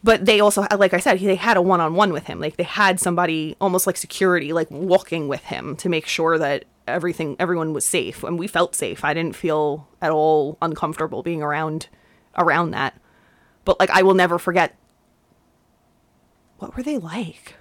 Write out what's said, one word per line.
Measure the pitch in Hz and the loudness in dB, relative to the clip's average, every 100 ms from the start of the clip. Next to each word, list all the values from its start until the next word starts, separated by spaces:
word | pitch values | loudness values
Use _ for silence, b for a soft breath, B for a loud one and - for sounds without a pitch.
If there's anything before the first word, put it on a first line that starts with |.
but | 226 220 | 4 4
they | 190 214 | 4 4
also, | 208 202 196 208 | 4 2 0 2
like | 196 | 2
I | 180 | 2
said, | 277 190 | 2 2
he, | |
they | 196 | 2
had | 185 220 208 | 0 2 2
a | |
one-on-one | 180 180 160 165 202 | 4 2 2 2 2
with | 151 - | 0 -8
him. | 87 | -8
Like, | 151 - | -8 -6
they | |
had | 170 - 202 185 | -6 2 2 2
somebody | 185 175 175 160 156 - | 0 0 0 -2 -6 -2
almost | 196 180 185 | 0 0 0
like | 180 | -4
security, | - - 190 175 147 | -6 0 2 2 0
like, | 165 160 | -2 -2
walking | 135 185 185 - 165 147 | -6 2 2 2 -6 -4
with | 135 | -6
him | - - - 151 | -6 -10 -8 -6
to | 180 | -2
make | 165 | -2
sure | - - 160 165 | -2 0 2 2
that | 151 143 - _ - | 0 -2 -6 _ -6
everything, | 143 175 170 160 135 | -4 -4 -4 -6 -4
everyone | 175 175 160 | -2 0 -2
was | 151 | -2
safe, | - 180 101 - | -2 -2 -4 -8
and | - 170 | -6 -6
we | 185 | -4
felt | 165 175 | 0 0
safe. | - 123 90 | 0 -6 -4
I | 147 | -4
didn't | 151 165 | -2 -4
feel | - 180 156 151 147 143 _ | -4 -2 0 0 -4 -10 _
at | 165 | -2
all | 156 156 156 143 160 | 2 4 2 0 -4
uncomfortable | 165 151 165 156 160 104 | -6 -4 -6 -4 -6 -6
being | 151 165 | -6 -6
around, | 147 147 156 156 - b b b b - | -4 -4 -4 -6 -10 b b b b 0
around | 165 151 170 | 2 2 0
that. | - 135 - b b b b b b | -2 -6 -8 b b b b b b
But, | - - | 0 2
like, | 190 | 4
I | 185 | 4
will | 190 | 6
never | 185 180 175 | 6 4 2
forget, | - 175 160 _ _ _ _ _ _ _ _ _ _ _ _ _ _ _ _ _ _ _ | 0 0 0 _ _ _ _ _ _ _ _ _ _ _ _ _ _ _ _ _ _ _
what | - - | -16 -10
were | |
they | 254 294 | -6 -6
like? | 165 180 185 - - - | -6 -8 -10 -12 -20 -20